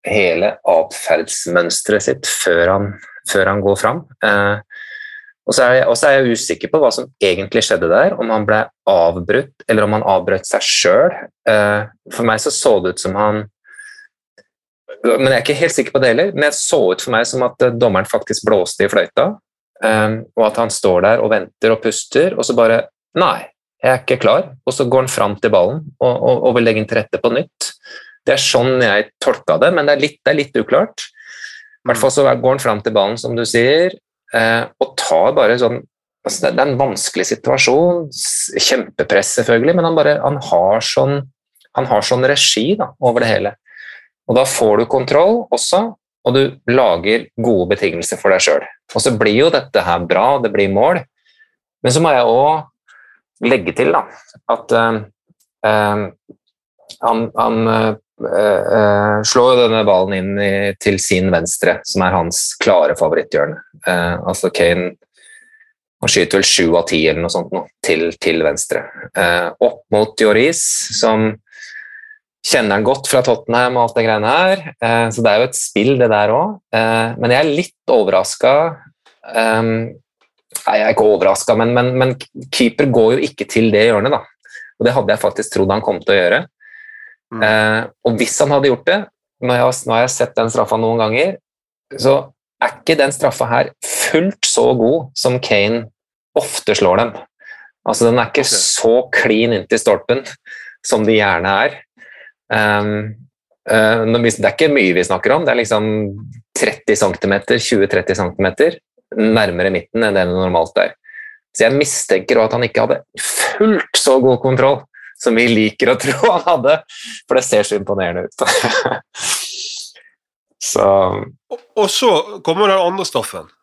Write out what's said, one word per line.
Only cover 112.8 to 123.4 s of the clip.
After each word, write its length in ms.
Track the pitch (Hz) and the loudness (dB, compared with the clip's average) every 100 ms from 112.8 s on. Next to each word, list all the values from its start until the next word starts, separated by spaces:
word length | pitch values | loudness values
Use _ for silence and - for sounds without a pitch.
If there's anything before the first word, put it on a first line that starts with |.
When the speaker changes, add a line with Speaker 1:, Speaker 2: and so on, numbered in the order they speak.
Speaker 1:
hadde 140 | 110 - - - | -2 -2 -6 -12
fullt 800 | - - - - 220 202 - - | -8 -4 -6 0 2 2 0 -2
så 220 | - 135 | 2 4
god 180 | 131 123 | 4 2
kontroll 380 | 131 131 113 127 - - - - | 0 2 2 0 -6 -20 -20 -6
som 200 | - 113 | -2 2
vi 80 | 120 | 2
liker 440 | 113 107 - 123 | 2 0 0 0
å 40 | 127 | 0
tro 200 | 135 135 | -2 0
han 200 | 226 180 | 2 2
hadde, 320 | - 160 123 160 - - - - | 0 0 2 0 -2 -20 -18 -18
for 140 | _ 131 | _ -2
det 60 | |
ser 200 | 123 107 | 2 0
så 120 | 104 104 | 0 -4
imponerende 480 | 98 98 90 87 90 | -4 -4 -4 -6 -8
ut. 180 | - | -6
<laughs> 1000 | - 523 120 523 466 - _ - - - - - - - - - _ _ _ _ _ _ | -2 0 0 -2 -2 -6 _ -12 -8 -6 -8 -12 -12 -12 -16 -20 _ _ _ _ _ _
Så 220 | - - 101 98 92 101 101 - _ | -6 0 2 2 2 -2 -10 -16 _
Speaker 2:
Og, 100 | 247 _ | -16 _
og 160 | - 202 | -2 -2
så 200 | - 254 170 - - | 0 0 0 -2 -8
kommer 300 | - 165 208 | -4 0 2
den 80 | 190 | 2
andre 260 | 175 190 | 0 -2
straffen. 440 | 185 127 - 92 | -4 -6 -6 -12